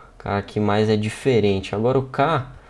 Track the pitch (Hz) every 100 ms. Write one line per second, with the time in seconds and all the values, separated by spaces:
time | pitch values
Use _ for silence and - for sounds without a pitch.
0 | - - - 101 - 107 104 104 107 107
1 | 107 - - 127 101 95 - 101 117 135
2 | 127 - 143 151 - - -